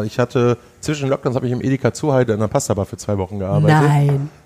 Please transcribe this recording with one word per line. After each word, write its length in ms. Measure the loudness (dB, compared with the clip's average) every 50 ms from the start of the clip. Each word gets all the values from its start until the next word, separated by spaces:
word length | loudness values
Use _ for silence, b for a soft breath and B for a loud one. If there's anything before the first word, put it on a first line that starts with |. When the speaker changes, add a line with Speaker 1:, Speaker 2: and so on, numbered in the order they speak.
Speaker 1:
da, 40 | -2
ich 140 | -4 -2 -2
hatte, 400 | -2 0 2 2 2 2 2 B B B B B
zwischen 280 | -6 -6 -6 -4 -2 -2
Lockdowns 260 | -2 -2 -2 -4 -4
hab 100 | -2 -2
ich 80 | -2 -4
im 100 | -2 -2
Edeka 320 | -2 -2 0 0 -2 -2
Zuheide 400 | 0 -2 0 2 2 2 2 0
in 60 | 0
der 80 | 0 0
Pasta-Bar 360 | 0 -2 -2 0 -2 -2 -2
für 140 | -4 -6 -12
zwei 180 | -6 -4 -2
Wochen 220 | -2 -2 -4 -6 -6
gearbeitet. 500 | -4 -2 0 2 4 4 4 6 4 4
Speaker 2:
Nein. 420 | 4 4 2 2 0 0 -2 -6 -10 -16 _